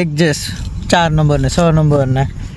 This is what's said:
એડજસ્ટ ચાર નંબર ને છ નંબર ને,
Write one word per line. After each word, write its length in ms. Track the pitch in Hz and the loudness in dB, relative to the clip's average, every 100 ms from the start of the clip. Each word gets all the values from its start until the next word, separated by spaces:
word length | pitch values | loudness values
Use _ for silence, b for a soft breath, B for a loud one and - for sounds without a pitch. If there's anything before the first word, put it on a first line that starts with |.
એડજસ્ટ 600 | 170 147 165 139 - - - - - | 0 0 0 0 -6 -8 -8 -8 0
ચાર 220 | 175 170 | 0 2
નંબર 280 | 156 151 147 | 2 2 2
ને 100 | 131 | 0
છ 100 | - | 2
નંબર 460 | 170 160 156 147 131 | 2 4 2 2 2
ને, 180 | 131 139 - B | 0 -2 -6 B